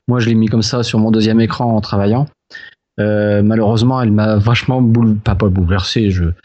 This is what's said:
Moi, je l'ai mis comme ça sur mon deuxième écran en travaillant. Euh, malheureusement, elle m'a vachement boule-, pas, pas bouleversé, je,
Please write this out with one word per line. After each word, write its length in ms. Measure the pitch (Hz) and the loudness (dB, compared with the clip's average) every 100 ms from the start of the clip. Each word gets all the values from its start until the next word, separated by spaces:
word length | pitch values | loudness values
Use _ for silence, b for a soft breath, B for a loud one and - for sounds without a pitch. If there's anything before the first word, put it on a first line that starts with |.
| - | -4
Moi, 100 | 123 | -2
je 120 | 113 | 2
l'ai 40 | |
mis 120 | 113 110 | 2 2
comme 160 | 113 | 0
ça 200 | 107 123 | -2 -4
sur 160 | 117 110 | -2 0
mon 120 | 110 | 2
deuxième 280 | 110 110 113 | 2 2 2
écran 380 | 110 - 123 110 | 0 -2 -2 -2
en 60 | |
travaillant. 440 | 101 101 101 120 147 _ _ B B B _ - | -2 -2 0 0 -2 _ _ B B B _ -4
Euh, 440 | 104 104 104 104 | -2 0 0 2
malheureusement, 580 | 104 110 107 113 123 131 | 2 2 0 0 0 0
elle 100 | 117 | 0
m'a 260 | 104 107 107 | 0 2 2
vachement 440 | 110 120 - 127 | 2 0 0 0
boule-, 380 | 117 117 113 107 | 2 2 2 0
pas, 160 | 117 | -2
pas 140 | 101 131 | 0 0
bouleversé, 640 | 95 85 95 - 120 104 | 0 0 -2 -2 -2 0
je, 140 | 92 85 87 | 0 -2 -6